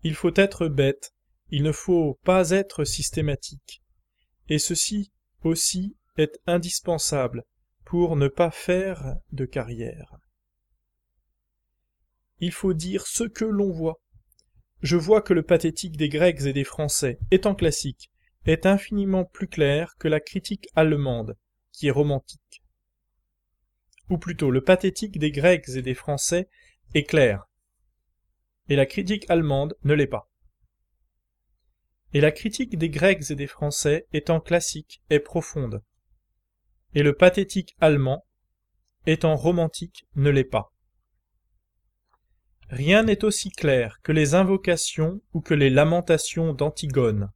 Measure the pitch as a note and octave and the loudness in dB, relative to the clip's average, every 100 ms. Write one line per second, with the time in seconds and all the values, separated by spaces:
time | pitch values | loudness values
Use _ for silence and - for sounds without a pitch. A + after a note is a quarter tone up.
0 | D#3+ D#3 F3 E3+ G3 - E3 C#3 C#3 C#3 | -4 -2 0 2 0 0 -4 0 0 0
1 | - _ _ _ _ C#3+ D3+ D3 - F3 | -12 _ _ _ _ -2 -2 -2 0 2
2 | D3+ C3 - F#3+ E3+ F#3+ G3 - D3 - | 2 -2 2 2 2 0 -2 -6 -6 -4
3 | - - D3+ C#3 - - _ - _ _ | -6 -4 -4 -4 -10 -18 _ -20 _ _
4 | _ _ _ _ - D3+ - E3 - G#3 | _ _ _ _ -4 -2 -2 -4 -2 -4
5 | G3+ _ _ _ E3 E3 - F#3 G3 - | -8 _ _ _ -2 -2 -2 -4 -8 -10
6 | _ - D3+ - - F3 F3 - - D#3+ | _ -2 -2 -2 -4 -2 -2 -6 -4 -4
7 | - C#3+ B2+ B2 - _ _ _ - E3+ | -2 -2 -4 -6 -14 _ _ _ -6 0
8 | F3 D3+ C#3 C#3 E3+ - - F3+ F#3+ F3 | 0 2 0 2 -2 0 -2 -2 -2 -8
9 | C3 - _ C3+ C3 - A#2 A#2 A#2 - | -8 -8 _ -10 -8 -6 -8 -10 -10 -12
10 | - - _ _ _ _ _ _ _ _ | -20 -20 _ _ _ _ _ _ _ _
11 | _ _ _ _ _ _ _ _ _ _ | _ _ _ _ _ _ _ _ _ _
12 | _ _ _ _ F3 - F#3+ E3 F3 G3 | _ _ _ _ -8 -4 -2 -2 -4 -6
13 | - - A#3 - A3 G#3 G3+ E3 D#3+ D#3+ | -6 -6 -6 -4 -2 0 -2 -2 -6 -6
14 | _ _ _ _ _ _ _ _ C#3 E3+ | _ _ _ _ _ _ _ _ 0 0
15 | D#3+ G#3+ - E3+ D#3 E3+ E3 D#3+ F3+ D3+ | 4 2 4 0 4 2 2 -4 -10 -4
16 | D3+ D3 F3+ D3 C#3 C#3 C3+ - D3 - | -4 2 2 2 -4 -2 -4 -4 -4 -2
17 | C3 B2 - F#3 G#3 G3+ E3 - C#3+ B2 | -4 -4 2 2 2 0 0 0 -6 -10
18 | - _ _ _ - D#3+ F#3+ G3 - G#3 | -20 _ _ _ -2 2 4 2 0 -4
19 | G3 F#3+ F3 - F#3+ - C#3+ C#3+ E3 _ | 0 0 -2 -8 -8 0 2 2 -2 _
20 | D#3+ D3+ D3+ F#3+ - G3+ - - D#3+ D3 | -2 -2 -2 -10 -8 -10 -4 2 2 2
21 | C3+ A#2 A2+ - _ _ _ - C#3+ C#3 | -2 -4 -6 -12 _ _ _ -4 0 2
22 | D3 C#3 - - _ - _ _ _ _ | 0 -2 -6 -20 _ -20 _ _ _ _
23 | _ _ _ _ _ _ _ _ _ _ | _ _ _ _ _ _ _ _ _ _
24 | _ F3+ E3+ D#3 C#3+ B2+ C3 F#3 F#3+ F#3 | _ -6 -6 -2 0 2 4 4 4 -2
25 | G#3+ F3 D3+ C#3+ D#3+ F3 C#3 C3 B2+ B2 | -8 -4 -4 2 2 2 0 -8 -6 -8
26 | - C#3+ - F3 F#3 _ _ _ _ D#3 | -6 -4 -2 -2 -4 _ _ _ _ -2
27 | C#3+ D#3+ B2+ G2 - _ _ _ _ _ | 0 4 4 2 -8 _ _ _ _ _
28 | _ _ _ _ _ _ - C#3 C3+ - | _ _ _ _ _ _ -2 0 2 0
29 | F#3 G#3 - E3+ D#3 C3+ D3 - C#3 D3+ | -4 -4 0 0 2 -2 -2 -4 0 2
30 | C#3 G#2+ - _ _ _ _ _ _ _ | 2 -2 -10 _ _ _ _ _ _ _
31 | _ _ _ _ _ _ _ _ _ _ | _ _ _ _ _ _ _ _ _ _
32 | _ C#3+ D3+ D#3 A3 - C4 E3 E3 D3 | _ 2 2 2 -8 -6 -6 -4 -4 0
33 | F#3 F#3+ C#3+ C#3 C#3+ - D3 - D3+ D#3 | 2 2 -4 -8 -8 -6 -6 -2 0 -2
34 | - D3+ D3+ D#3+ - F3 - D#3 - - | -2 -6 0 -2 2 -2 -2 -10 -14 -20
35 | _ D3+ D3 E3+ - D3+ B2 G#2+ _ _ | _ 0 2 -6 -6 -8 -8 -8 _ _
36 | _ _ _ _ _ _ _ _ _ D3+ | _ _ _ _ _ _ _ _ _ 0
37 | C#3+ C#3 F3+ F#3 F#3+ G3 - _ D#3 C#3+ | 2 6 6 6 -2 -4 -6 _ 4 4
38 | C3 C#3+ _ _ _ _ _ _ _ _ | 0 -4 _ _ _ _ _ _ _ _
39 | - D#3+ D#3+ D3+ D3 F3 D#3+ - E3+ - | -2 0 2 2 0 0 -2 -4 -14 -16
40 | _ - C#3+ C#3 C3 A2+ G2 _ _ _ | _ 0 2 2 2 -2 -6 _ _ _
41 | _ _ _ _ _ _ _ _ _ _ | _ _ _ _ _ _ _ _ _ _
42 | _ _ _ _ _ _ - B2 C#3+ G3+ | _ _ _ _ _ _ -14 -4 2 4
43 | A3+ G3+ G#3+ G3+ F#3+ - D3+ C3 A2+ - | 4 2 0 -2 -6 -2 2 2 0 -6
44 | - D#3 D3 E3+ F#3+ F#3+ F#3+ E3+ - - | 0 2 4 4 4 2 2 0 -2 -2
45 | D#3+ G3 _ E3+ - D3+ C#3 C3 D3+ E3+ | -2 -4 _ -10 0 4 6 6 4 2
46 | F3 D#3+ - - E3 C3+ D3 - D3+ C3+ | 2 0 0 -4 -4 -2 -4 -4 -2 0
47 | A#2+ G#2+ G2+ | 2 0 -4